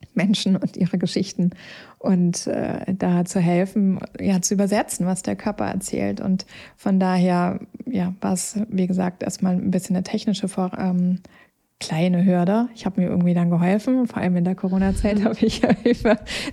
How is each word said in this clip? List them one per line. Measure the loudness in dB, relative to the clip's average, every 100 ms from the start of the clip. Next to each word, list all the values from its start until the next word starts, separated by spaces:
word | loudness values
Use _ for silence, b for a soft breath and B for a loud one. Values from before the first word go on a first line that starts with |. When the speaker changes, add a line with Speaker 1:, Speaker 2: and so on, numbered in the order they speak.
| -8
Speaker 1:
Menschen | 0 0 2 2 0
und | 0 -2
ihre | -2 0
Geschichten | -2 -2 -4 0 0 B B B B -6
und, | 0 2 2 0 -4
äh, | -4 -4 -4 -6
da | -2 2 2
zu | 0 0
helfen, | 2 2 2 2 2 0 -6 -4
ja, | 0 0
zu | 2
übersetzen, | 0 2 0 0 -2 -2
was | -2
der | -4 -4
Körper | -4 -4
erzählt. | -4 -4 -4 -2 -2 -2
Und | -2 -4 B B B -6
von | 0 2
daher, | 2 2 2 2 0 -4 -10 -14 -6
ja, | -4 -4 -4
war's, | -2 -2 -4 -6 -2
wie | 0 0
gesagt, | 0 -2 -4
erstmal | -8 -2 0
ein | 0 0
bisschen | 0 0 -2
eine |
technische | -2 -4 -2 -2 -4
Vor-, | -4 -4 -2
ähm, | -2 2 0 -2 B B B _ _ -14
kleine | -6 0 2 2 4
Hürde. | 4 2 0 -2
Ich | -6
hab | -4 0
mir | 0
irgendwie | 2 2
dann | 2 2
geholfen. | 2 2 2 2 0 0
Vor | 0
allem | 0 2
in |
der | 0
Corona-Zeit | 0 0 2 2 2 2 2
Speaker 2:
Mhm. |
Speaker 1:
hab | 0 2
ich | 0 2
<laughs> |
ja | 2 4
über | 2 2 2 2 B B -8